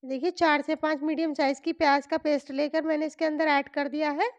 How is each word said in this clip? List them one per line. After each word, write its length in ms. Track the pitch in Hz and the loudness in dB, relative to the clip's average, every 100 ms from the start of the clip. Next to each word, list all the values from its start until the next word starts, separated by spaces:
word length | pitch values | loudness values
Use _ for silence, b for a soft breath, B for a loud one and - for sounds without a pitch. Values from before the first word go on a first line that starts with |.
देखिए 260 | 254 262 320 | -6 -2 -2
चार 300 | 359 330 294 | 2 2 2
से 120 | 277 311 | 0 -2
पाँच 260 | 311 302 | 0 -2
मीडियम 320 | 294 302 320 | -2 -2 -2
साइज़ 260 | 294 277 277 | 0 0 0
की 120 | - | -4
प्याज 320 | - 302 285 277 | 0 2 2 0
का 120 | 320 | -2
पेस्ट 300 | 311 285 - | 0 -2 -2
लेकर 300 | 269 294 320 | -4 -2 -2
मैंने 220 | 311 302 302 | 0 -2 -2
इसके 180 | - | -2
अंदर 240 | 320 302 311 | -2 0 2
ऐड 180 | 285 277 | 2 0
कर 180 | - 285 | -4 -4
दिया 220 | 302 302 | -2 -2
है। 180 | 294 440 | 0 -2